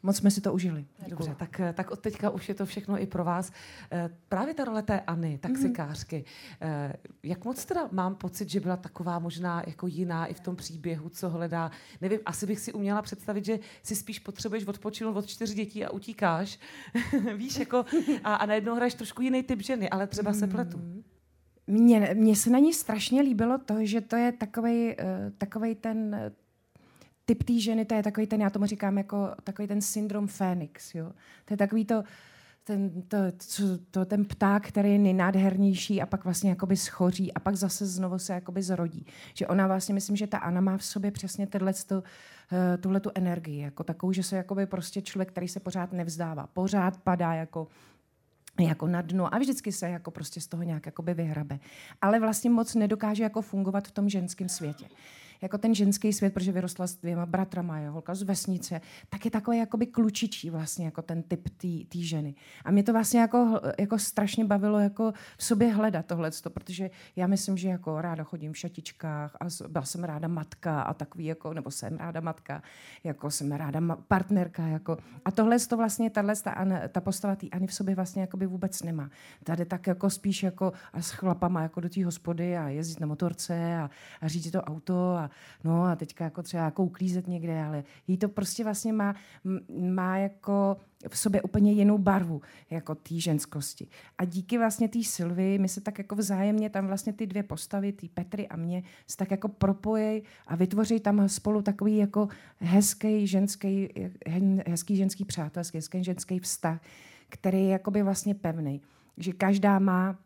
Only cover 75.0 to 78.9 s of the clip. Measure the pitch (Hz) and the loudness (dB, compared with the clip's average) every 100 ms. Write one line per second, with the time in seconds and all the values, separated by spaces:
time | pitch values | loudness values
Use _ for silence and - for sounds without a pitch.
75 | - - - 196 220 240 240 233 226 202 | -6 -6 -4 2 4 4 2 0 0 0
76 | 226 214 202 208 208 - 190 185 - - | 0 2 0 0 -4 -2 0 0 0 -4
77 | 185 190 208 196 190 185 185 - 196 190 | -2 -2 -2 -4 -4 -4 -4 -2 -2 0
78 | 180 196 185 190 190 185 190 185 170 | 0 -2 -4 -2 -4 -2 -4 -4 -4